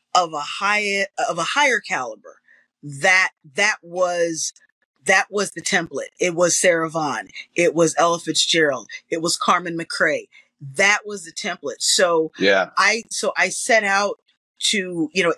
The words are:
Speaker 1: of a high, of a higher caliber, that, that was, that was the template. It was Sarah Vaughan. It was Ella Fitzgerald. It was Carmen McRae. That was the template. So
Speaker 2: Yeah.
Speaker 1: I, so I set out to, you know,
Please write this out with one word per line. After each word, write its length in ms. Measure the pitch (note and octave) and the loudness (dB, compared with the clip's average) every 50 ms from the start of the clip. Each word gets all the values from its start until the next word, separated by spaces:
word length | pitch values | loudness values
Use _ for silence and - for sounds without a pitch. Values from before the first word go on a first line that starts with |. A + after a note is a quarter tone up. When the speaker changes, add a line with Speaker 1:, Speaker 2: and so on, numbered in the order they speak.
| _ _ _ | _ _ _
Speaker 1:
of 180 | F3+ F3+ E3 D#3+ | 0 0 0 -4
a 80 | D3 | -8
high, 680 | C#3+ - - - G3+ G3+ G#3 G#3 G#3 G3+ G3 G3 G3 - - - D#3 - | -8 -8 -8 -4 -2 0 0 0 0 -2 -2 -2 -2 -4 -4 -4 -4 -4
of 100 | E3+ E3+ | -2 -4
a 40 | E3 - - | -4 -2 0
higher 240 | C#4 D4 C#4 A#3+ G#3 | 2 2 2 2 0
caliber, 600 | - - F#3 D3 B2+ A#2 A2 G2+ _ E2+ - _ _ _ _ _ _ _ _ _ - | -2 -4 -4 -4 -4 -6 -8 -14 _ -20 -20 _ _ _ _ _ _ _ _ _ -16
that, 480 | D3 C#3+ C3+ D3 F#3+ F#3 F#3 F#3+ E3+ - _ _ D#3 C3 | -16 -10 -2 2 4 4 4 2 0 -4 _ _ -10 _
that 220 | - G3+ G#3+ G#3 - | 0 0 0 0 -2
was, 720 | - E3+ E3+ F3+ F#3 F3 F3 F3 E3+ E3+ E3 D3+ - - - - _ _ _ _ _ _ _ _ _ | -8 -10 -2 -2 0 0 0 0 -2 -2 -2 -4 -6 -8 -8 -12 _ _ _ _ _ _ _ _ _
that 220 | - F#3+ F#3+ - - | 2 2 2 2 0
was 220 | F#3+ G#3 G3 F#3 - | -2 -4 -4 -4 -6
the 100 | E3 E3 | -8 -6
template. 460 | - - F#3 E3 - - B2+ G#2+ - - _ | -2 -2 -2 -2 -2 -8 -10 -10 -10 -6 _
It 160 | - F3+ E3+ | -2 -2 2
was 240 | D#3+ F3+ E3+ - - | 2 2 2 2 2
Sarah 320 | - F#3 E3+ E3 E3 D#3+ | 4 4 4 2 0 -2
Vaughan. 380 | D#3 E3 D#3 C#3+ B2 A2 G2 - - - - - _ | -2 -4 -4 -2 -4 -6 -8 -10 -16 -18 -20 -8 _
It 200 | - E3+ E3 C#3 | 0 2 2 4
was 200 | E3 E3+ D#3 - | 4 2 2 4
Ella 220 | - E3+ E3+ E3+ E3 | 2 2 2 2 -2
Fitzgerald. 720 | - D#3+ D3+ - - - - E3+ D#3 D3 C3+ A#2+ G#2 - - - - _ | -4 -4 -2 -2 0 2 2 2 2 2 0 -2 -6 -12 -18 -18 -10 _
It 140 | E3+ E3+ D#3+ | -6 -4 -2
was 140 | F3 - | -2 -4
Carmen 420 | - - - F#3+ F3 F3+ F3 E3+ E3 | -2 0 0 0 0 0 -4 -6 -8
McRae. 500 | E3 - - - F#3 D#3+ D3 B2+ - - _ - _ _ _ _ | -8 -8 -4 -2 0 0 0 -2 -4 -10 _ -20 _ _ _ _
That 420 | D3 C#3 C3+ F#3 G3 G3+ G#3 G3+ - | -18 -12 -2 0 2 2 2 2 -2
was 180 | G#3 G#3 G3 E3 | -6 -12 -12 -14
the 80 | E3 - | -14 -14
template. 480 | - - G#3 F3 - - C3+ - - | -8 -8 -8 -8 -6 -8 -10 -8 -4
So 520 | - - - - F#3+ F3 E3+ D#3+ D#3+ D#3 - - | 0 0 2 4 4 4 4 2 2 0 -2 0
Speaker 2:
Yeah. 320 | F#2 G2 G2 F#2+ F2+ - - | 4 4 4 4 4 2 0
Speaker 1:
I, 280 | - F#3+ G3+ G#3+ G3 - - | 2 2 2 2 0 -4 -8
so 220 | - - - G3 - | -8 -4 -4 -4 0
I 140 | E3 F3+ F#3+ | 0 0 0
set 340 | - - - - A#3+ A3 G#3 | -2 -4 0 2 2 4 4
out 340 | G3 G3 G3 G#3 G3+ D#3+ - _ _ _ _ _ _ _ _ - - | 2 2 2 0 0 -4 -6 _ _ _ _ _ _ _ _ -2 -2
to, 400 | - G#3 F#3 F3+ F3+ E3+ D#3+ D3 - | 0 0 -2 -4 -4 -4 -4 -2 0
you 100 | F#3 F3+ | 0 0
know, 120 | E3+ D#3+ | 0 2